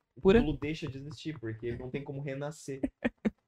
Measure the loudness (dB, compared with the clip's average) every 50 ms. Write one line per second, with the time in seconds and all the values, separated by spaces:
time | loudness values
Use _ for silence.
0 | _ _ _ 4 6 8 8 8 8 4 2 0 0 -2 -2 -2 -4 -6 -6 -8
1 | -8 -10 -10 -8 -6 -6 -6 -4 -4 -6 -6 -4 -4 -4 -4 -4 -4 -4 -4 -6
2 | -4 -6 -6 -6 -4 -4 -4 -4 -4 -6 -6 -8 -8 -8 -4 -2 -4 -4 -2 _
3 | -6 -6 -4 _ -4 -4 -4 _ _